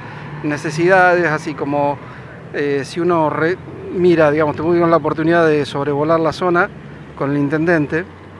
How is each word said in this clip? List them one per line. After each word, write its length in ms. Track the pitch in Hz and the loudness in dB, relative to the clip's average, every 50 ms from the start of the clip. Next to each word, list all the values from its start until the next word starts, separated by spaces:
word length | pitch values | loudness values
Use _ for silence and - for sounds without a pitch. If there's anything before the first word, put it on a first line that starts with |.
| - - - - - - - - | -10 -14 -14 -14 -14 -14 -12 -6
necesidades, 840 | - 151 147 143 151 165 147 160 170 180 190 185 180 180 175 175 175 | -4 -4 -4 -4 -6 -6 -2 0 4 4 6 6 6 6 4 4 2
así 280 | 156 151 151 156 165 143 | 0 0 -2 -4 -8 -6
como, 440 | - 156 139 147 147 143 143 143 135 - - - - - - - - - - - | -6 -4 -4 -2 0 0 -2 -2 -6 -10 -18 -18 -18 -18 -18 -18 -18 -16 -10 -6
eh, 280 | 190 143 143 143 139 127 | -4 -2 -2 -2 -2 -4
si 160 | - - 180 | -6 -6 -2
uno 280 | 170 180 175 165 156 147 | 0 2 2 2 2 0
re-, 300 | 143 147 156 165 185 - - - - - - 196 | 0 0 0 -2 -2 -4 -8 -16 -14 -14 -12 -8
mira, 380 | - 190 175 180 170 160 160 147 | -2 2 4 4 6 6 6 4
digamos, 260 | 147 156 160 147 139 | 4 4 2 0 0
tuvimos 320 | 151 151 165 175 170 175 165 | -2 0 0 2 2 4 4
la 80 | 170 | 4
oportunidad 500 | 160 147 156 151 156 156 165 170 175 165 | 2 2 0 -2 0 2 2 4 4 4
de 200 | 156 151 151 143 | 4 2 2 0
sobrevolar 520 | - - 143 139 147 143 139 151 156 165 165 | -2 -4 -4 -2 -2 -2 -2 0 2 2 2
la 140 | 160 156 | 2 0
zona 380 | - - 185 180 170 175 190 196 - - - - - - - - - | -2 0 -2 0 2 2 0 0 -4 -16 -16 -16 -18 -18 -18 -18 -8
con 160 | - 147 139 | -6 -4 -2
el 40 | 143 147 | 0 0
intendente, 680 | 143 139 156 156 160 175 175 160 147 127 160 156 185 - - - - - - - | 0 0 0 0 2 2 2 2 2 0 -2 -6 -6 -8 -16 -20 -20 -20 -20 -20